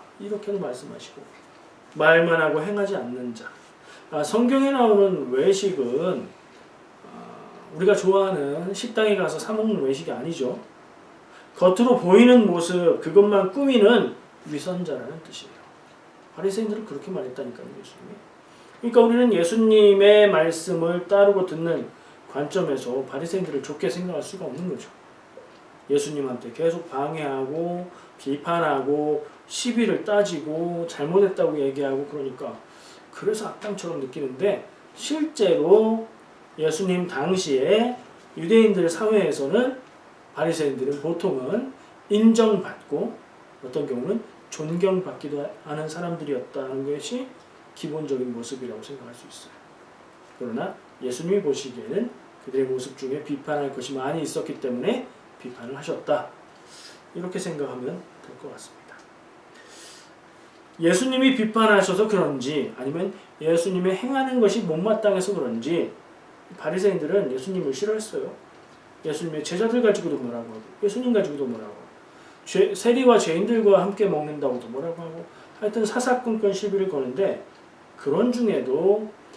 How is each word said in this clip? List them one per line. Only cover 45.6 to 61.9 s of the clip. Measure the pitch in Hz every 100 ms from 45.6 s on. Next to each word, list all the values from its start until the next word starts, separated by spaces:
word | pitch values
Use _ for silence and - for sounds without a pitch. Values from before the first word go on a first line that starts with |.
| 156
하는 | 151 156
사람들이었다는 | 165 175 165 147 127 - 139 131 135 139
것이 | 147 - 247 262 - - - -
기본적인 | - 160 156 143 127 127
모습이라고 | 117 117 131 123 107
생각할 | 110 139 120
수 | 120 -
있어요. | - - - - - - - - - - -
그러나 | 120 117 - - - -
예수님이 | 127 123 165 202
보시기에는 | 151 131 131 117 110 175 240 - - - -
그들의 | 131 131
모습 | 131 135 -
중에 | 131 147
비판할 | 147 139 - 151 139
것이 | 131 120
많이 | 135 135 160
있었기 | 139 160 - 135
때문에 | 127 120 170 - - - - -
비판을 | 123 - 120 139
하셨다. | 160 - - 147 - - - - - - - - -
이렇게 | 175 180 196
생각하면 | 175 151 135 127 127 180 - - -
될 | -
것 | 147
같습니다. | - - - - - - - - - - - - - - - - - - - - - - -
예수님이 | 165 180 262 254 262 -
비판하셔서 | 220 226 220 202 185